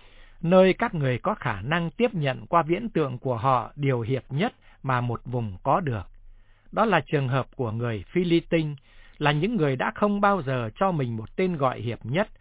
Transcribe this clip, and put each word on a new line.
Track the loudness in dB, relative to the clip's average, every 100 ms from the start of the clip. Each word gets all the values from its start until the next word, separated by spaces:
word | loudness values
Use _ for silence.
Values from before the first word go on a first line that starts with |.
| -20 -20 -20 -6
nơi | 4 8 8
các | 6 0 0
người | 0 0
có | -2 -2
khả | -4 -4
năng | -2 -2 -2
tiếp | 0 0
nhận | 0 -2 -2 0
qua | 0
viễn | 2 0 -2
tượng | 0 0 -2
của | -2 0
họ | 2 2 0 -2
điều | 0 0
hiệp | 0 -4 -4
nhất | -2 -2 -4 -20 -10
mà | -2 0
một | 0 -4 -4
vùng | -4 -4 -4
có | 0 0
được. | 0 -4 -6 -16 -20 -20 -20 -20 -8
Đó | 0 2
là | 2 2
trường | -2 0
hợp | -2 -4 -4
của | -4
người | -4 -4 -6 -4
Phi-li-tinh, | -2 2 2 2 -2 -2 -6 -14 -20 -20 -2
là | 0
những | 2 0 0
người | 0 0
đã | -2 0
không | 0 2
bao | 2 0
giờ | -2 -4 -4 -2
cho | -2
mình | 0 -2 -4
một | -6 -2
tên | -2 0
gọi | -2 -2
hiệp | -6 -6 -4
nhất, | -2 -2 -6